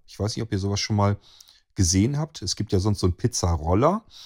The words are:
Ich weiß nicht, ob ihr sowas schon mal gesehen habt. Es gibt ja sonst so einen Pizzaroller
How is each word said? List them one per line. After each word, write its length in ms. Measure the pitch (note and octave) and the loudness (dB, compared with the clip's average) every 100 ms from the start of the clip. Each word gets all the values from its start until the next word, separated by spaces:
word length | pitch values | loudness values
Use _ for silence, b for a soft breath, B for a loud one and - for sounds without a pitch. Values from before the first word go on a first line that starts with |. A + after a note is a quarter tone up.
Ich 140 | - - | -18 -8
weiß 180 | G#2 A#2+ | -6 -6
nicht, 60 | |
ob 100 | A2+ | -4
ihr 60 | G2+ | -4
sowas 220 | G2+ G2 | -2 -4
schon 160 | - G#2+ | -2 2
mal 200 | G2+ G2+ B B B B B | 2 0 B B B B B
gesehen 440 | - F2 F#2+ A2+ C#3+ | -2 2 4 2 0
habt. 240 | D#3 - | -6 -8
Es 120 | - | -8
gibt 160 | - G#2 | -6 -2
ja 100 | F#2+ | 0
sonst 180 | G#2 G2 | 0 0
so 80 | F#2 | 0
einen 100 | E2 | 0
Pizzaroller 880 | B2 - F2 E2 D#2+ G2 D3 G#3+ - B | -4 -2 -2 -2 0 2 2 0 -4 B